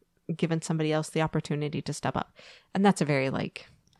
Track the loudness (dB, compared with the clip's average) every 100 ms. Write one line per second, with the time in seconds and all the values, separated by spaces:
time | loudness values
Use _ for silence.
0 | _ _ -10 -2 0 0 0 0 0 0
1 | -2 -2 0 0 -2 -2 -2 -4 -6 -4
2 | -2 -2 -4 -10 -20 -20 _ 4 4 6
3 | 2 2 0 -2 -4 -8 -18 -20 _ -4